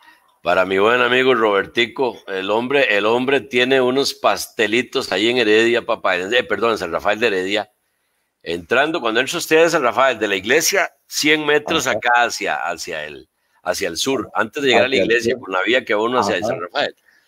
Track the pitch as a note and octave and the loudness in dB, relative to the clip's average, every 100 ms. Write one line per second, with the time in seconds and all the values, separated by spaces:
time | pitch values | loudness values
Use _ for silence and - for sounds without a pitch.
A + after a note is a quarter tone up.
0 | - _ _ _ E2 F2+ F#2 G2 G#2 B2 | -20 _ _ _ 0 0 2 2 2 2
1 | A#2+ B2+ C3 B2 A2 G2 G2 - A#2 - | 2 2 2 2 2 2 0 -2 -2 -2
2 | B2+ F#2+ - F#2+ F#2+ A2 B2 C#3+ B2 G2+ | -4 -4 -8 -6 -2 -2 0 0 2 2
3 | G#2 A#2+ B2+ C3+ - B2 B2 C3+ B2 B2+ | 2 0 0 -2 0 0 2 2 2 0
4 | C3+ - A#2 F#2+ - - G#2 A#2 B2 C3+ | -2 -2 -2 -2 -6 -4 0 0 -2 -6
5 | A2+ F#2+ A2+ B2+ G#2+ A2 A#2 A#2 A2 G#2+ | -4 0 0 2 4 4 4 0 -2 -2
6 | G2+ F2+ F#2+ B2 - G2+ A#2 G#2 F2+ E2 | 0 -2 0 -2 0 -2 0 -2 -2 -2
7 | F2 G#2+ A#2 F#2+ F#2 G#2 G2+ _ _ _ | -2 0 0 -2 -2 -4 -4 _ _ _
8 | _ _ _ _ E2 F2 E2+ A#2+ D3+ E3 | _ _ _ _ -10 -10 -2 0 0 0
9 | A#2 A2 C3 - - D#3 E3+ D#3+ B2 A2 | -2 0 -2 -4 0 4 4 2 0 2
10 | C3 A#2 G#2 G2 G2 D3 D#3 G3 D#3+ - | 2 2 -2 -2 2 2 2 0 -4 -8
11 | _ - D3 D3+ D3+ D3 D3+ E3 C3 A#2 | _ -4 0 2 2 0 0 -2 -2 -2
12 | A#2+ A#2+ A#2 - F#2 D2+ D#2 F2 - D#2+ | 2 2 2 -2 -4 -4 -6 -8 -8 -10
13 | D2+ C#2 - _ _ _ - F2+ F#2 D#2+ | -10 -14 -20 _ _ _ -6 -4 -4 -4
14 | C3+ C3 G2+ F2+ G#2+ D3+ C#3 A#2 B2+ C3 | -4 -4 -4 -4 -4 -2 2 4 2 2
15 | F#2 A#2 A#2 G#2 F#2 F#2 G2 B2+ A#2 G#2 | 0 0 0 -4 -4 -2 0 0 0 0
16 | A2+ B2+ G2+ F#2+ G#2+ F2 F2 C#3 A2+ - | 0 0 0 0 -4 -6 -6 -4 -6 -8
17 | _ _ | _ _